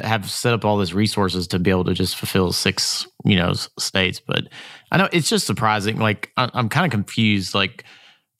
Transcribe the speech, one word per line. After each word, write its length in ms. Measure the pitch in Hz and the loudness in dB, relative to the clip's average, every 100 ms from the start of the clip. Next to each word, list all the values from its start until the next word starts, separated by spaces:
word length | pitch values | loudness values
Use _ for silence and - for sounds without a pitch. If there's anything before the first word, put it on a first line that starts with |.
Ha-, 40 | 107 | 0
have 220 | 110 101 | -2 -2
set 240 | - 123 | -4 0
up 100 | 113 107 | 0 2
all 120 | 104 | 2
these 160 | 92 | 0
resources 540 | 92 107 - 95 87 85 | 2 0 2 0 0 -2
to 120 | 95 | 0
be 100 | 90 | 2
able 140 | 92 90 | 2 2
to 80 | |
just 220 | 87 90 - | 0 -2 -4
fulfill 360 | - 98 90 | -2 0 2
six, 540 | - 98 - - - - - - | 2 0 0 -2 -4 -8 -4 2
you 100 | 95 | 4
know, 140 | 87 | 2
s-, 180 | 101 - - | 0 -4 -8
states. 420 | - 98 92 - - | -4 0 0 -2 -6
But 220 | - - - - - - | -4 -6 -10 -20 -20 -2
I 60 | 160 | 0
know 120 | 196 | 2
it's 180 | 180 - | 2 2
just 160 | 214 - | 0 0
surprising. 520 | 101 110 107 101 98 | 0 0 0 0 0
Like, 320 | 110 101 - - | 0 0 -4 -4
I, 120 | 127 | -2
I'm 160 | 120 110 | -2 0
kinda 200 | 147 180 | 0 2
confused. 640 | 113 95 - 110 101 92 | 0 -2 0 2 2 0
Like, 300 | 101 98 - - - - _ _ | 0 0 -4 -20 -20 -20 _ _